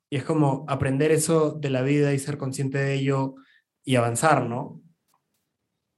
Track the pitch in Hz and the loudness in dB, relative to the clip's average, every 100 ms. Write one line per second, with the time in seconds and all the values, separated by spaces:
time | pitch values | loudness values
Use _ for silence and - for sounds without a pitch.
0 | _ 143 - 160 143 135 - 135 135 135 | _ -6 -2 2 2 2 -4 -2 0 2
1 | 151 156 156 165 151 151 143 127 131 147 | 2 2 2 2 2 -2 -2 0 0 2
2 | 143 139 143 139 135 131 135 135 139 139 | 2 0 -4 -6 -6 -6 -4 -2 -2 0
3 | 135 135 135 - _ _ _ _ - 127 | 0 0 -2 -8 _ _ _ _ 0 2
4 | 117 117 156 139 117 123 - - - _ | 2 2 2 2 0 -6 -10 -14 -20 _
5 | _ _ _ _ _ _ _ _ _ | _ _ _ _ _ _ _ _ _